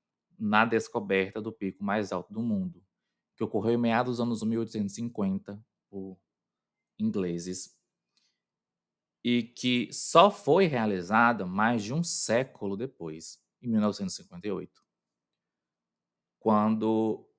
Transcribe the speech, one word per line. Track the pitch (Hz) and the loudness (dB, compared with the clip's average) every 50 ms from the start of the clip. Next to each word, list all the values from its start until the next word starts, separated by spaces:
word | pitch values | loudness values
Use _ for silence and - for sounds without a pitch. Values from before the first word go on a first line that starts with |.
| _ _ _ _ _ _ _ - | _ _ _ _ _ _ _ -6
na | 110 104 104 107 117 | -2 2 4 4 4
descoberta | 120 117 110 - - - 117 104 98 98 95 92 98 - 110 | 4 2 0 0 0 -6 -6 -2 0 2 2 2 0 -4 -8
do | 104 110 107 | -8 -8 -8
pico | - 101 98 - - | -6 -8 -8 -6 -6
mais | 101 101 101 110 101 92 | -4 -2 -2 -2 -2 -2
alto | 95 90 - _ 104 | -4 -6 -8 _ -8
do | 110 | -6
mundo, | 120 117 104 98 92 90 85 - _ _ _ _ _ _ _ _ _ _ _ - | -2 -2 0 -2 -2 -4 -6 -12 _ _ _ _ _ _ _ _ _ _ _ -6
que | 110 | -6
ocorreu | - - 104 101 113 120 | -4 -2 -2 0 2 0
em | 120 | 2
meados | 120 117 113 117 123 127 120 117 | 2 2 2 2 2 0 -2 -2
dos | |
anos | 120 120 117 104 107 | -2 -2 -2 -2 -2
mil | 110 113 117 | -2 -2 -2
oitocentos | 113 110 - 107 101 98 | -4 -4 -4 -6 -4 -4
e | - | -4
cinquenta | 117 117 117 117 110 98 98 95 98 - - 101 104 110 _ _ _ _ _ | -6 -8 -8 -4 -4 -2 -2 -2 -4 -8 -10 -16 -16 -18 _ _ _ _ _
por | 101 98 95 95 92 _ _ _ _ _ _ _ _ _ _ _ _ _ _ _ _ - | -14 -12 -12 -12 -14 _ _ _ _ _ _ _ _ _ _ _ _ _ _ _ _ -4
ingleses, | 107 110 104 101 92 87 85 85 85 92 90 - - - _ _ _ _ _ _ _ _ _ _ _ _ _ _ _ _ _ _ _ _ _ _ _ _ _ _ _ _ _ _ - | -2 -2 0 0 -2 -2 -2 -4 -6 -6 -8 -8 -8 -10 _ _ _ _ _ _ _ _ _ _ _ _ _ _ _ _ _ _ _ _ _ _ _ _ _ _ _ _ _ _ -2
e | 120 120 120 113 | 0 0 0 0
que | 117 _ - - 127 123 123 110 - - | -2 _ -4 -2 0 0 0 -2 -4 -6
só | - - - - 165 185 202 | -6 -4 4 8 8 8 8
foi | 196 - - 139 151 190 190 | 6 0 0 2 4 4 4
realizada | 160 143 120 110 107 98 90 87 90 107 113 117 120 120 98 95 | 2 2 0 0 0 0 -2 -2 2 4 6 6 6 4 2 -4
mais | 90 92 101 107 117 123 113 98 | -4 0 0 2 2 2 0 -2
de | 107 135 | -4 -4
um | 165 170 | -4 -2
século | - - - - - 110 120 135 135 - - 107 98 98 | -2 -2 -2 0 0 0 0 0 -2 -8 -10 -8 -6 -6
depois, | 101 - - _ - 87 80 78 80 - - - _ _ _ _ _ | -6 -8 -10 _ -10 -12 -12 -10 -12 -14 -16 -18 _ _ _ _ _
em | - 120 | -4 0
mil | 113 107 | 0 2
novecentos | 107 104 98 - 98 90 - | 2 2 0 -2 -6 -6 -6
e | - 92 | -8 -10
cinquenta | - 90 87 95 104 | -16 -20 -12 -8 -6
e | |
oito, | 95 85 82 - _ _ _ _ _ _ _ _ _ _ _ _ _ _ _ _ _ _ _ _ _ _ _ _ _ _ _ _ _ _ _ _ _ _ | -6 -6 -8 -10 _ _ _ _ _ _ _ _ _ _ _ _ _ _ _ _ _ _ _ _ _ _ _ _ _ _ _ _ _ _ _ _ _ _
quando, | - 110 107 104 107 110 110 110 110 110 113 110 113 110 107 - - _ _ | 0 2 4 4 4 2 2 0 0 0 2 2 2 0 -2 -4 -8 _ _